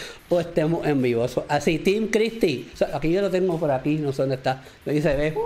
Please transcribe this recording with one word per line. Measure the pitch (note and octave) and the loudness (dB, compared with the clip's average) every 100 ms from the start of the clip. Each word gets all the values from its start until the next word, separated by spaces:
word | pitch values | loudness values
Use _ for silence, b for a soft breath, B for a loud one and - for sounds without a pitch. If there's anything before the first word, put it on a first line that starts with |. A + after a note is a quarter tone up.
| B B - | B B -2
o | F3 | -2
estemos | E3+ - D#3 E3 - | 0 0 0 0 0
en | C#3 | 2
vivo. | B2+ A#2 B2 | 2 2 0
Eso, | - - | -2 -2
así, | D3 F3+ D#3 | 0 0 2
Team | F#3+ G#3 G#3+ | 2 2 2
Christy. | A3 A3 A3+ F3+ B2 - - | 2 2 2 0 0 -6 -4
O | |
sea, | - | -2
aquí | C#3+ D#3 | 0 0
yo | F#3 | 2
lo | G3 | 2
tengo | F3+ F#3 E3 | 0 0 0
por | D#3+ | 0
aquí, | C3+ D3 D#3 | 0 0 -2
no | C#3+ | -2
sé | C#3 | -2
dónde | C3+ C3+ | -2 -2
está. | C#3+ D#3+ B B - | -2 -4 B B -4
Me | |
dice, | D3 D#3 C#3 | 0 0 0
"Ve, | D3+ G#4 | 0 -2